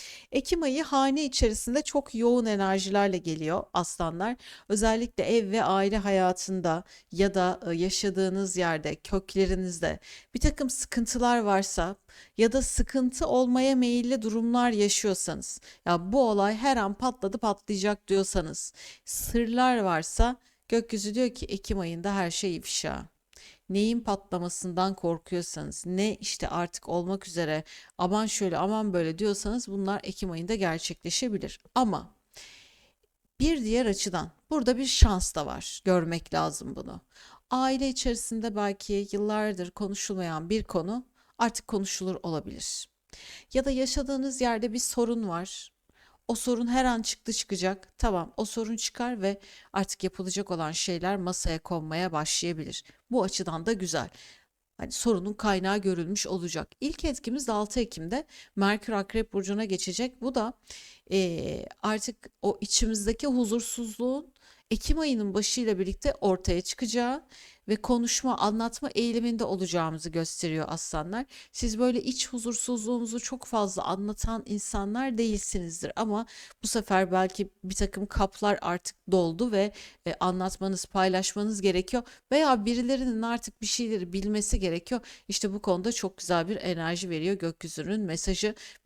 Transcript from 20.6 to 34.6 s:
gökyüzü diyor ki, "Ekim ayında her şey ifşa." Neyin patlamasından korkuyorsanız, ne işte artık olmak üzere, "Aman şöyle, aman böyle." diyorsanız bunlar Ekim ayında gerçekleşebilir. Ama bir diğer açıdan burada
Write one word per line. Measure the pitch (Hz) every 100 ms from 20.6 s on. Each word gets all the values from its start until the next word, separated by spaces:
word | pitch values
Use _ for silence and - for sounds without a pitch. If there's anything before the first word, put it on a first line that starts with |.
| -
gökyüzü | 233 226 214 202
diyor | 214 254
ki, | - -
"Ekim | 196 - 196
ayında | 170 170 190
her | 196 175
şey | - 196 165
ifşa." | - - - - - _ _ - - - -
Neyin | 196 214 233
patlamasından | 226 196 - 180 175 - 185 175 185
korkuyorsanız, | 190 170 165 - 175 170 160 147 - 170
ne | 185 208
işte | - - - -
artık | 165 175 - -
olmak | 175 175 196 -
üzere, | 170 160 156 156 - - -
"Aman | 180 208 220
şöyle, | - 196 151
aman | 190 220 214
böyle." | 180 160 165
diyorsanız | 214 202 254 247 214
bunlar | 196 196 202
Ekim | - - 185
ayında | 165 180
gerçekleşebilir. | 220 185 165 - 175 - - 247 202 143 - _
Ama | 254 240 160 - _ _ - - - - _ _ _ _ _ _ -
bir | 294 311
diğer | 214 233 240
açıdan | 196 202 175 - _ -
burada | 302